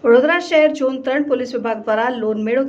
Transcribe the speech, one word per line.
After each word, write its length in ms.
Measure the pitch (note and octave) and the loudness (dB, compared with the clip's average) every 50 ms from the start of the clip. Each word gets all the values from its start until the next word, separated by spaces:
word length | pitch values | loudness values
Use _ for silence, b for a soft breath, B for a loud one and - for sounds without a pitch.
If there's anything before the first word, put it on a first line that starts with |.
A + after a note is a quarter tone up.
| - | 4
વડોદરા 360 | A#3+ A#3 B3+ C4 D#4 E4+ F4 F4 | 6 6 6 6 4 0 0 -2
શહેર 240 | - E4+ D#4 D4+ D#4 D4+ C#4+ | 2 2 4 4 4 2 0
ઝોન 160 | C4+ C4 C4+ C4 - | -2 -2 -2 -4 -4
ત્રણ 240 | C4 C4 D4 D4 | -2 -2 -2 0
પોલીસ 240 | D4 C4 B3 B3+ A#3+ B3+ | -2 -2 -2 -2 -6 -6
વિભાગ 260 | A#3 G#3 A#3 A3 G#3+ G#3+ | -6 -4 -4 -6 -4 -2
દ્વારા 300 | A3+ G#3+ A3 A#3 B3 B3+ A#3 | -2 -2 0 0 -2 -2 -4
લોન 180 | A3 G#3+ A3 G#3+ G#3+ | -4 -4 -4 -4 -2
મેળો 160 | A3 A#3 C4+ C4+ | -2 0 -2 -2